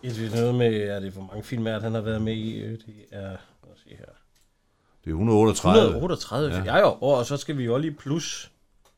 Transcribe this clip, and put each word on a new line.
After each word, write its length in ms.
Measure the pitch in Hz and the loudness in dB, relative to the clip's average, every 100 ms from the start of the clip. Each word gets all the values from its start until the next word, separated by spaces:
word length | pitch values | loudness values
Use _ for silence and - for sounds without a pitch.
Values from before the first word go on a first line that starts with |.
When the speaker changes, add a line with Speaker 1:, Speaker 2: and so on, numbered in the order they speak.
Speaker 1:
Ja, 60 | 127 | -10
det 240 | 110 113 | -6 -4
er 20 | 117 | 0
noget 140 | 120 123 | 0 2
med, 260 | 117 107 | 2 0
er 160 | 104 101 | -4 -6
det, 120 | 98 | -8
hvor 100 | 95 95 | -12 -14
mange 120 | 104 | -12
film 240 | - 120 113 | -8 -6 -4
er 60 | |
det, 80 | 107 | -4
han 100 | 110 | -4
har 80 | 113 | -4
været 200 | 107 110 | -2 -2
med 120 | 110 | -2
i? 260 | 110 110 110 | -4 -6 -8
Øh, 120 | 107 | -10
det 240 | 113 - 107 - | -12 -14 -20 -18
er, 100 | 101 | -14
lad 160 | 98 92 - _ - | -12 -14 -18 _ -20
os 60 | - | -20
se 60 | - | -20
her. 160 | - - - _ _ _ _ _ _ _ _ - | -20 -20 -20 _ _ _ _ _ _ _ _ -6
Speaker 2:
Det 60 | |
er 40 | 80 | 0
hundrede 240 | 117 107 | 4 6
otteogtredive. 440 | 110 92 90 220 - | 6 4 6 8 6
Speaker 1:
Hundrede 180 | - | 2
otteogtredive, 520 | 180 - - 135 147 92 | -2 -4 -6 -4 -2 -2
Speaker 2:
Ja. 80 | |
Speaker 1:
ja, 140 | 95 156 | 2 4
jo. 80 | 175 | 4
Og, 140 | - 135 127 | 4 2 0
og 80 | 117 | 0
så 120 | 143 | -6
skal 200 | - 143 | -6 -4
vi 60 | |
jo 140 | 117 127 | -2 -2
lige 140 | 160 | -2
plus, 580 | 147 135 160 - - - _ _ _ _ | -6 -6 -4 -6 -10 -14 _ _ _ _